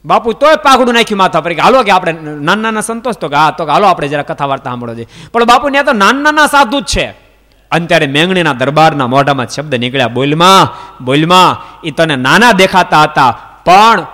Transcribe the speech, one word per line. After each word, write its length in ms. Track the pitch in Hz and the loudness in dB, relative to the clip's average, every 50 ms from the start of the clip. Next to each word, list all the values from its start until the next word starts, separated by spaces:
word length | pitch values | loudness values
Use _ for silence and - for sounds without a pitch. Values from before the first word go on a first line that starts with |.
| _ | _
બાપુ 280 | 147 175 220 220 233 | 0 -2 0 0 -4
તોય 240 | 214 - 269 302 311 | -2 0 2 2 2
પાઘડું 380 | 302 311 277 262 233 254 240 233 | 2 2 2 2 4 2 0 2
નાખ્યું 240 | 233 226 - 214 196 | 0 0 -2 0 0
માથા 220 | 185 180 - 165 | 0 0 0 -2
પર 120 | 151 170 | -4 -2
કે, 80 | 165 151 | -4 0
"હાલો 220 | 147 190 247 262 | 2 2 2 2
કે 80 | 233 196 | 2 2
આપણે 220 | 190 185 180 170 | 0 0 0 -2
નાના 420 | 160 165 160 151 151 147 143 165 190 | -6 -6 -10 -12 -10 -6 -2 -2 -2
નાના 260 | 214 220 226 220 214 | -2 -2 -4 -4 -6
સંતો 320 | 202 - 226 233 226 254 | -6 -8 -10 -8 -8 -8
જ," 20 | 208 | -8
તો 140 | - 185 151 | -6 -8 -4
કે, 60 | 143 | 0
"હા," 160 | 143 156 151 | 0 0 0
તો 160 | - - 170 | 0 -4 -4
કે, 60 | 147 | -2
"હાલો 140 | 147 170 208 | 0 2 2
આપણે 220 | 196 170 170 156 143 | 2 0 0 -4 -4
જરા 140 | 147 143 | -4 -6
કથા 240 | 143 - 160 - 147 | -6 -6 -8 -6 -4
વાર્તા 240 | 139 135 135 - 131 | -4 -4 -6 -6 -10
સાંભળો." 240 | 123 123 120 117 117 | -10 -8 -10 -12 -12
છે 140 | 117 117 _ - - - - | -12 -14 _ -18 -20 -20 -6
પણ 120 | - 233 240 | -2 0 2
બાપુ, 260 | 233 - - - 285 | 4 2 2 2 0
ત્યાં 140 | 262 277 277 | -2 0 0
તો 80 | 277 | 0
નાના 280 | 262 208 196 202 247 277 | 0 2 2 0 0 2
નાના 260 | 294 302 302 311 302 | 0 0 2 2 0
સાધુ 340 | - 294 277 285 214 285 277 | 2 2 0 0 0 -2 -6
જ 40 | 208 | -6
છે. 460 | - - 196 147 110 98 _ _ _ _ _ _ _ _ _ _ _ | -4 -4 -4 -4 -6 -8 _ _ _ _ _ _ _ _ _ _ _
અને 160 | 151 165 170 | -4 -4 0
ત્યારે 200 | 165 175 160 156 | 0 0 0 0
મેંગણીના 460 | 139 135 143 165 185 190 185 170 156 | 0 0 0 0 0 0 0 0 -2
દરબારના 540 | 135 120 131 135 147 160 160 160 147 143 131 | -2 -2 -4 -2 2 2 2 2 2 0 -2
મોઢામાં 420 | 120 127 139 135 147 143 131 120 113 | 0 0 0 2 0 -2 -2 -4 -8
શબ્દ 260 | - - 143 156 135 | -8 -12 -8 -6 -4
નીકળ્યા, 340 | 117 120 123 127 139 127 113 | -4 -4 -4 -2 -2 -4 -2
"બોલમાં, 600 | 120 123 135 143 147 160 175 185 190 190 165 117 - - - - - - 131 | -2 -2 -2 -2 0 2 2 4 4 4 2 0 -2 -12 -20 -20 -20 -12 -6
બોલમાં, 520 | 123 135 147 160 165 180 185 180 156 123 104 - - - - - | -2 0 0 2 2 4 4 4 2 0 -4 -10 -20 -20 -14 -12
ઈ 40 | 165 | -10
તને 260 | 131 - 165 160 147 | -2 -2 -2 -2 -2
નાના 360 | 127 127 131 151 185 226 240 | -2 0 2 2 4 4 4
દેખાતા 500 | 220 185 190 185 - 185 180 - 175 156 | 4 2 2 2 2 0 0 2 2 2
હતા, 380 | 156 151 - 156 139 127 - - - - - - _ | 2 2 2 2 2 2 0 -2 -14 -20 -20 -6 _
પણ 420 | 175 180 196 214 226 226 190 151 - | 4 4 6 6 4 2 2 -2 -10